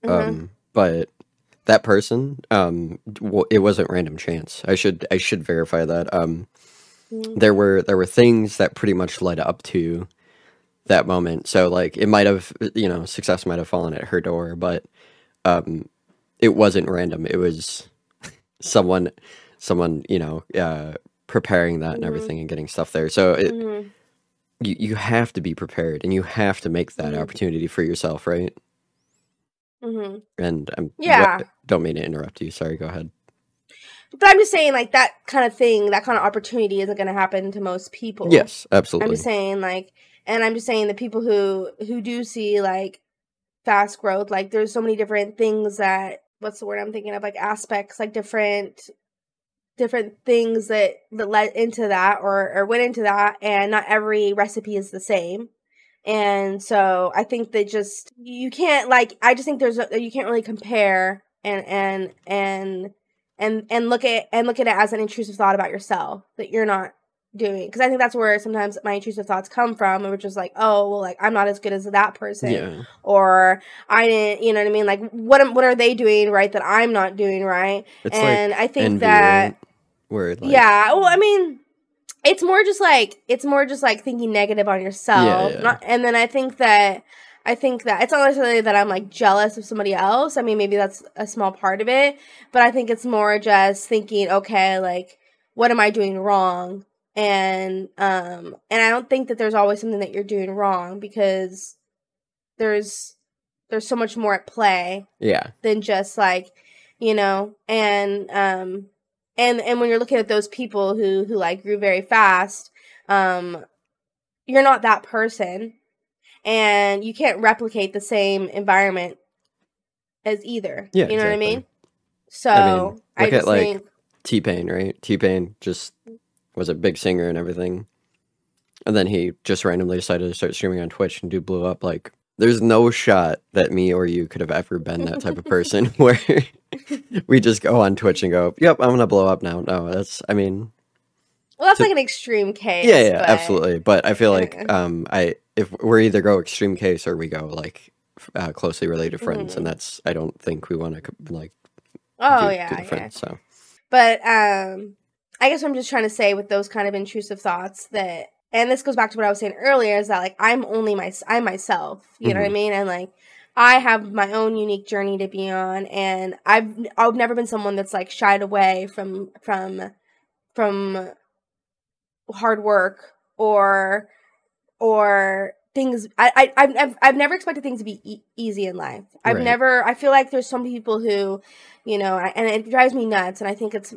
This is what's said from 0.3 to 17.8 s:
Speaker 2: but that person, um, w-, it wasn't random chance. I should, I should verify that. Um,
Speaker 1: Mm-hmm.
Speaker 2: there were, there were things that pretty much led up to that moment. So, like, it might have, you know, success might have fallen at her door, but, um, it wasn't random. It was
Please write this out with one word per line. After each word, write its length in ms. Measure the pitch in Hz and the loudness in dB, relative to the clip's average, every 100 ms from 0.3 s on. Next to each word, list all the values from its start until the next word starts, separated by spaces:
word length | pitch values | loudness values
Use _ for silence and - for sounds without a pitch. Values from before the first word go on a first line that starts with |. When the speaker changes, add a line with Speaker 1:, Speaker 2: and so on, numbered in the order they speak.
| 80 87 _ _ | -6 -12 _ _
Speaker 2:
but 360 | - 92 82 - _ _ _ _ _ - | 0 2 0 -6 _ _ _ _ _ 4
that 160 | 110 | 4
person, 560 | 117 101 - 117 139 135 - | 6 0 2 -4 -4 -10 -2
um, 480 | 107 90 85 85 85 - | 2 2 -2 -8 -12 -16
w-, 320 | 107 107 98 - | -12 -4 -2 2
it 100 | 110 | 4
wasn't 300 | 98 98 90 | 4 2 -2
random 280 | 90 82 78 | -2 -4 -6
chance. 440 | - 82 - - - | -8 -8 -8 -14 -2
I 80 | 95 | 0
should, 320 | 101 82 - | 0 -2 -4
I 60 | 95 | -4
should 260 | - 101 | -2 -6
verify 420 | 78 85 82 82 80 | -4 -4 -2 -2 -2
that. 280 | 85 85 | -2 -2
Um, 340 | 92 82 82 95 _ _ _ _ _ _ | -2 -2 -4 -10 _ _ _ _ _ _
Speaker 1:
Mm-hmm. 260 | 220 220 226 | -12 -10 4
Speaker 2:
there 160 | 107 | 6
were, 300 | 101 101 95 | 6 4 4
there 120 | 87 98 | 2 0
were 120 | 92 | 0
things 500 | - 120 117 107 - | 4 6 6 0 -2
that 160 | 98 | -2
pretty 200 | - 104 90 | 0 -2 0
much 260 | 90 - | -2 -4
led 180 | 90 82 | -4 -2
up 220 | 78 85 | -4 -4
to 440 | - 92 82 85 90 _ _ _ _ _ _ _ _ | -4 -2 -2 -4 -8 _ _ _ _ _ _ _ _
that 180 | 92 - | 2 4
moment. 420 | 90 87 82 - | 0 0 -4 -2
So, 220 | 98 90 | 2 2
like, 260 | 90 87 - | 2 -2 -2
it 120 | 104 | 2
might 180 | 107 101 | 4 4
have, 260 | 98 - - 110 | 2 -4 -8 -6
you 160 | - 101 | -2 -2
know, 160 | 87 85 | -2 -8
success 400 | - 101 90 - | -10 -4 -2 -2
might 140 | 85 | -6
have 80 | 80 | -4
fallen 260 | 90 85 | -4 -4
at 120 | 78 - | -8 -4
her 140 | 90 | -4
door, 360 | 87 85 85 85 | -2 -6 -6 -6
but, 280 | 90 85 _ _ _ _ _ _ 92 | -4 -4 _ _ _ _ _ _ 0
um, 420 | 87 85 80 - _ _ _ _ _ | 0 -2 -10 -10 _ _ _ _ _
it 160 | 117 101 | 2 6
wasn't 340 | 104 95 85 | 4 4 -2
random. 380 | 90 87 - - | -2 -4 -4 -4
It 100 | 90 | -2
was 500 | 90 80 80 - | -2 -2 -10 -12